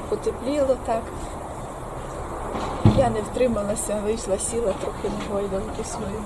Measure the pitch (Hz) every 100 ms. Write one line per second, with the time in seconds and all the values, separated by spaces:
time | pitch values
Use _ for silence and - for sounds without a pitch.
0 | - 208 226 220 240 294 269 247 - 226
1 | 226 - - - - - - - - -
2 | - - - - - - - - - -
3 | 247 220 208 - 254 214 202 214 - 208
4 | 208 226 214 196 - 233 233 190 - -
5 | 202 208 196 202 202 190 214 202 220 -
6 | 202 214